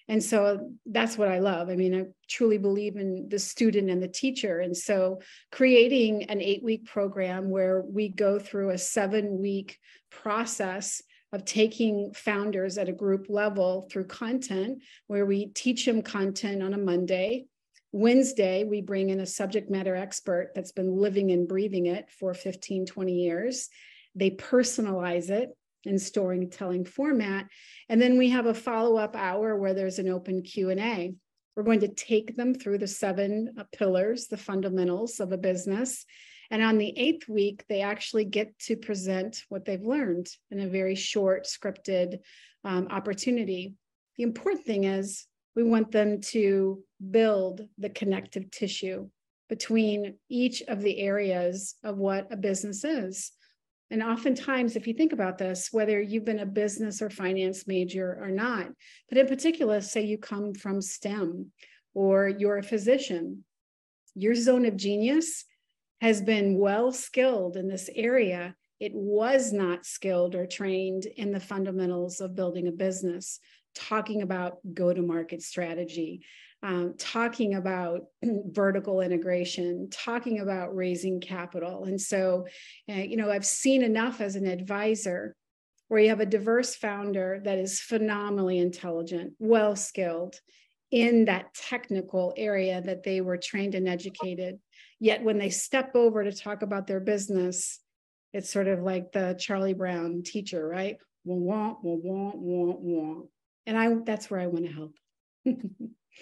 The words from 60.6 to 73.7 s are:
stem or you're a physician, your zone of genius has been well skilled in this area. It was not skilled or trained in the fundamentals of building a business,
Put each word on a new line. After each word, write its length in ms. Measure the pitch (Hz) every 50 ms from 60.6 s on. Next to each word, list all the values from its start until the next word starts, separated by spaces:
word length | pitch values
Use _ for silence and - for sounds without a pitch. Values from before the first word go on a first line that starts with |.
| - 202 196 196
stem 720 | 196 196 - - - 202 202 214 190 165 175 185 190 190 _ _ - - - _ _ _ _
or 360 | 196 196 196 190 196 196 196
you're 300 | 196 202 202 202 208 202
a 40 | 196
physician, 800 | - 233 214 196 226 262 269 277 - 180 170 165 180 190 196 - _ _ _ _ _ _ _ _ _ _ _ _ _ _
your 220 | 190 190 214 240
zone 280 | 233 233 254 254 247 247
of 120 | 226 202
genius 680 | 190 196 202 202 208 214 247 285 320 330 - - - - - _ _ _ _ _ _ _ _ _ _
has 220 | 226 226 220 202 196
been 340 | 202 220 208 202 196 196
well 360 | 185 202 196 196 214 240 254 254
skilled 640 | 254 - - - 262 254 262 254 208 185 180 175
in 100 | 196 185
this 240 | 190 196 185 185 - -
area. 580 | - 220 233 254 262 226 185 180 175 175 180 180 - _ _ _ _
It 140 | 208 208 208
was 580 | 214 196 202 208 208 220 240 269 269 247 226 208
not 320 | 202 190 175 175 175 -
skilled 520 | - - - - 190 185 175 175 175 185
or 100 | 180 180
trained 600 | 185 - - 202 190 190 185 190 190 185 190 185
in 260 | 214 - - 214 202 202
the 80 | 190
fundamentals 800 | 185 - 208 190 190 196 185 190 185 180 180 180 175 180 180 -
of 160 | 196 185 185
building 320 | 185 185 180 170 180 170 175
a 40 | 170
business, 680 | 175 190 190 185 185 190 180 170 185 190 - - - - _ - _ _ _